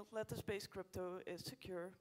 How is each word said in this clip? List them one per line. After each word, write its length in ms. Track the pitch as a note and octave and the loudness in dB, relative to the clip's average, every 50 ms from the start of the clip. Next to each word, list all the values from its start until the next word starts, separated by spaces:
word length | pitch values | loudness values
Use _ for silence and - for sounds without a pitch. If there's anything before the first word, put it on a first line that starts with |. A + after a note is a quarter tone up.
| G#3 - | -4 0
lattice-based 580 | A3+ A3 A3 - A#3 A3 - - G#3 G3 - - | 2 2 2 2 2 0 2 2 2 2 2 -2
crypto 500 | - G3 F3+ F#3 - G3 F#3 F3+ F3+ F#3 - | -2 -4 -4 -2 0 0 2 2 2 0 0
is 160 | - F3+ E3+ | 0 0 0
secure 480 | - - C4 - - G3 F#3 F3 E3+ F#3 F3+ - | -2 -4 -6 -4 -4 -2 0 0 0 -2 -4 -6